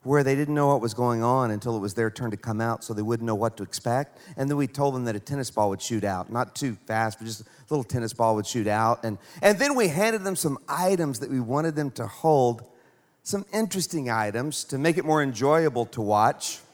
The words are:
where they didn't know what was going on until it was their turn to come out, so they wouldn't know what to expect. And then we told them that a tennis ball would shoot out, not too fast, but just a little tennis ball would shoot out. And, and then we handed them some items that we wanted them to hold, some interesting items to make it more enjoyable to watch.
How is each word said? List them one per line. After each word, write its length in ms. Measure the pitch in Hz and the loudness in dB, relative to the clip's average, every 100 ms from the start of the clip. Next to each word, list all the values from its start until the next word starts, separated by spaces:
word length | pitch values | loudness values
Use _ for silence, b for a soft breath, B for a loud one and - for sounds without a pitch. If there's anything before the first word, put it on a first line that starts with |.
where 200 | 127 143 | 2 2
they 100 | 135 | 4
didn't 220 | 135 147 147 | 2 2 2
know 120 | 143 | 4
what 140 | 143 | 4
was 120 | 113 | 0
going 280 | - 123 117 | 0 0 2
on 300 | 117 131 120 | 2 2 0
until 240 | 107 120 113 | -2 -4 -4
it 40 | |
was 140 | 101 | -4
their 160 | 98 113 | -2 -2
turn 220 | - 117 | -2 -6
to 60 | 104 | -6
come 240 | - 107 | -6 -2
out, 220 | 113 117 | -2 -4
so 100 | - | -6
they 80 | 104 | -6
wouldn't 260 | 107 117 117 | -2 -2 -2
know 80 | 107 | 0
what 220 | 113 107 | -2 -4
to 60 | |
expect. 540 | 98 - 120 123 147 - B 147 | -10 -6 -2 -2 -2 -12 B -4
And 120 | 135 | -2
then 60 | 143 | 0
we 100 | 139 | -2
told 300 | - 143 131 | 0 0 0
them 100 | 120 | -4
that 100 | 104 | -4
a 40 | |
tennis 320 | - 143 127 | -6 -6 -4
ball 180 | - 104 | 0 0
would 120 | 98 | 0
shoot 220 | - 113 | -4 -2
out, 280 | 98 92 90 | -2 -4 -4
not 240 | 117 123 - | -4 -4 -4
too 220 | 135 104 - | -6 -6 -4
fast, 320 | 110 113 - | -2 -2 -4
but 60 | 113 | -12
just 160 | 110 | -12
a 40 | 110 B - | -16 B -4
little 140 | 151 | -4
tennis 300 | 123 127 113 | -2 -4 -4
ball 220 | - 113 107 | 2 2 2
would 120 | 101 | 0
shoot 200 | 120 104 | -2 0
out. 360 | 104 113 117 | 2 2 2
And, 140 | 113 101 B B | -2 -8 B B
and 180 | 202 196 | 4 4
then 160 | 277 269 | 2 2
we 140 | 196 | 2
handed 340 | 151 214 220 | 2 0 0
them 120 | 190 185 | -4 -2
some 220 | 156 135 - | -2 -4 -6
items 500 | 143 185 190 156 120 | 0 0 2 -2 -4
that 100 | 131 | -4
we 120 | 131 | -4
wanted 340 | 117 139 165 151 | 0 0 0 -2
them 160 | 143 | -4
to 160 | - 107 | -6 -10
hold, 560 | - 160 147 123 113 - b b b b b | 0 4 6 4 2 -8 b b b b b
some 220 | - 202 196 | -6 -6 -2
interesting 560 | 208 220 190 170 165 123 | -2 -2 -2 -4 -4 -2
items 540 | 113 107 110 143 139 - | 0 0 -2 -4 -6 -6
to 120 | 135 | 0
make 200 | 156 170 | 2 2
it 60 | |
more 180 | 156 156 | 2 2
enjoyable 640 | 139 113 135 160 160 123 113 | 2 2 4 4 4 0 -4
to 140 | - | -4
watch. 580 | 104 104 113 - - - - | 2 4 4 2 -8 -10 -16